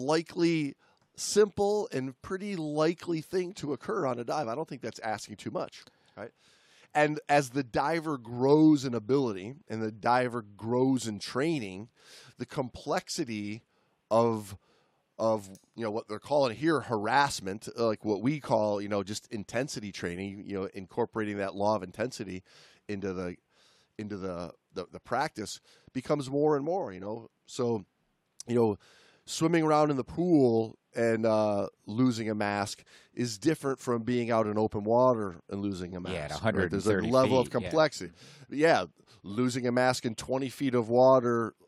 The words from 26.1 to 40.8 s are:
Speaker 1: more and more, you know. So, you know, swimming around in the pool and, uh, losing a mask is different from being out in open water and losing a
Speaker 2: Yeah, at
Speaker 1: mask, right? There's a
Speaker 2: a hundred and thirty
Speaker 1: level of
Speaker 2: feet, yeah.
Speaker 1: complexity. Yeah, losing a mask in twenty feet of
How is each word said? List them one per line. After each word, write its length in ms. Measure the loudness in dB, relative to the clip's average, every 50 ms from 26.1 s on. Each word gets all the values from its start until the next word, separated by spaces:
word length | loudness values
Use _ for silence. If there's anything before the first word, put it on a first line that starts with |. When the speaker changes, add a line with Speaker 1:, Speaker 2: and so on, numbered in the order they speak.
| -2 -2 -2 -2
Speaker 1:
more 260 | -2 0 2 2 2
and 80 | 0 -2
more, 300 | -2 -4 -4 -6 -8 -10
you 60 | -10
know. 280 | -10 -10 -10 -10 -12 -16 _ _ _
So, 400 | -10 -6 -2 -2 0 -2 -2 -6 -10 _ _ _ _ _ _ _ _ _ -14 -6
you 80 | 0 2
know, 240 | 4 4 4 2 -2 _ -18 -20 -20 _ _ _ _ _
swimming 380 | -10 -4 -2 0 2 4 4 4
around 260 | 4 4 4 4 4
in 60 | 2
the 80 | 0 -2
pool 720 | -4 -2 -2 2 4 6 6 6 6 6 4 2 -2 -6 -14 _ _ -2
and, 320 | 0 2 2 2 4 4
uh, 400 | 4 4 4 4 2 2 0 -2 -4 -8 _ _
losing 440 | -4 0 2 2 2 2 0 -2 -2
a 40 | -2
mask 500 | 0 0 0 0 0 -2 -2 -6 -10 -18 _ -20 -20 -20 _
is 260 | -6 -4 -4 -4 -4 -2
different 400 | 0 0 0 0 0 -4 -4 -4
from 220 | -2 -2 -2 -2
being 280 | 0 0 0 0 0 2
out 160 | 2 2 2
in 100 | 2 2 0
open 260 | 0 0 0 -2 0
water 520 | 2 4 6 6 6 4 2 0 -6 -8 -10 -12 -10
and 100 | -6 -4
losing 360 | -4 -4 -4 -6 -8 -8 -8
a 40 | -8
Speaker 2:
Yeah, 100 | -6 -6
at 200 | -6 -4 -4 -6
Speaker 1:
mask, 0 |
right? 0 |
There's 40 | -6
a 20 |
Speaker 2:
a 40 | -2
hundred 320 | 0 0 2 2 0 0
and 100 | 0 0
thirty 280 | 2 2 2 2 2 4
Speaker 1:
level 300 | 4 4 4 6 4 2
of 60 | 2 2
Speaker 2:
feet, 60 | -2
yeah. 60 | -4
Speaker 1:
complexity. 520 | -4 0 2 2 2 2 0 -4 -10 -12 -12 -16 -20 -20 -20 -20 -14 -8
Yeah, 340 | -2 2 4 4 4 4 2 -2 _ _ _ _ -20 -18
losing 440 | -14 -6 -2 0 0 0 0 0 0
a 60 | 0
mask 320 | 2 4 4 4 2 2 -2
in 80 | -6 -6
twenty 340 | -6 -6 -4 -4 -4 -4 -4
feet 260 | -4 -4 -2 0 2
of 140 | 0